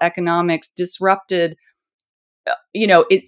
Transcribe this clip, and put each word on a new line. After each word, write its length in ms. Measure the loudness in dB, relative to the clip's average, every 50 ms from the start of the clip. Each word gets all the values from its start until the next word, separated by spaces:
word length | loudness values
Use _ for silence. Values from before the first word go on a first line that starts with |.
economics 640 | -2 -2 -2 -4 -4 -2 0 0 0 0 -2 -4 -6 -10
disrupted, 880 | -8 -8 -6 -6 -6 -2 0 0 0 0 -2 -4 -2 -2 -2 -2 -4 _ _ _ _ _ _ _ _ _ _ _ _ _ _ _ _ _ -8
uh, 60 | -8 -8 -8 _ _ -4
you 120 | -2 2
know, 200 | 4 4 4 6 4
it, 140 | 2 0 0